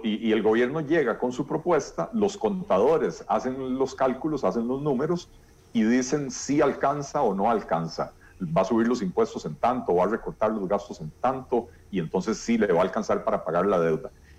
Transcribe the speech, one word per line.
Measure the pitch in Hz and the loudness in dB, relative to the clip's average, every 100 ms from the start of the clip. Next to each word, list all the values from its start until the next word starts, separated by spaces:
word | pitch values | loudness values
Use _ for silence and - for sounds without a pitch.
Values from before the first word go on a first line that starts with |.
y, | 113 107 113 | -4 -2 0
y | |
el | 110 | 2
gobierno | 107 113 123 156 | 4 4 2 0
llega | 139 165 123 101 | 0 2 2 0
con | 127 | -2
su | 127 147 | -2 -4
propuesta, | 156 175 160 - - 82 | -4 0 0 0 -6 -4
los | 113 104 - | 0 0 0
contadores | 107 95 - 95 123 160 107 - - | -2 -2 0 2 4 4 0 -4 -2
hacen | 107 123 131 131 131 | -2 -2 -4 -4 -2
los | 131 | -2
cálculos, | - 135 123 156 143 | 0 -2 0 -4 -2
hacen | 95 113 117 | 0 0 -2
los | 135 | -2
números, | 147 123 156 175 - - - - - | 0 0 0 -2 -6 -20 -20 -20 -6
y | 117 | 0
dicen | 110 127 127 151 135 | 4 2 2 -2 -4
si | - - 143 | -6 0 2
alcanza | 190 - 139 147 143 147 | 2 2 0 -2 -4 0
o | 123 | 0
no | 95 107 | 2 2
alcanza. | 110 - 82 82 - 76 - - - 85 87 | 0 0 -2 -2 -6 -8 -10 -20 -10 -2 0
Va | |
a | |
subir | 92 113 117 | 2 2 2
los | 123 | 0
impuestos | 92 110 113 - 85 | 0 0 0 -2 -10
en | |
tanto, | 76 113 127 - 90 | -2 -2 0 2 2
va | |
a | 92 | 2
recortar | 110 - 80 110 | 0 -6 -2 -2
los | 110 90 | 0 -2
gastos | 98 - 110 | -2 -4 -12
en | 82 - | -14 -4
tanto, | 131 131 131 120 - - - | -2 -2 -2 -2 -2 -10 -6
y | 95 | -4
entonces | 80 95 92 104 | -2 -2 -2 -4
sí | - 117 | 0 2
le | 101 | 4
va | 85 | 4
a | |
alcanzar | 98 113 101 98 | 2 0 -2 -2
para | - 101 | 0 -2
pagar | - 85 98 | 0 0 2
la | 92 | 2
deuda. | 82 78 - - - | 2 0 -4 -16 -20